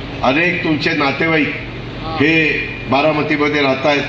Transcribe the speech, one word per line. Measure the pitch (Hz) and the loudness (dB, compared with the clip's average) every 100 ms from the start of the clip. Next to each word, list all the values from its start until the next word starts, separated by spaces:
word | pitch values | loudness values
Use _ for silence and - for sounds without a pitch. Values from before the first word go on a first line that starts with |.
| - - | -10 -2
अनेक | 120 143 175 170 | 0 2 2 0
तुमचे | 165 151 165 | 0 0 0
नातेवाईक | 160 139 123 165 156 139 - - - - - 156 | 0 0 0 0 2 0 -4 -8 -10 -10 -10 -6
हे | 160 151 160 156 - - - - | 0 2 4 2 0 -4 -8 -2
बारामतीमध्ये | 131 156 151 143 147 147 147 | 2 2 2 0 0 0 2
राहत | 139 131 156 | 2 2 2
आहेत. | 143 | 0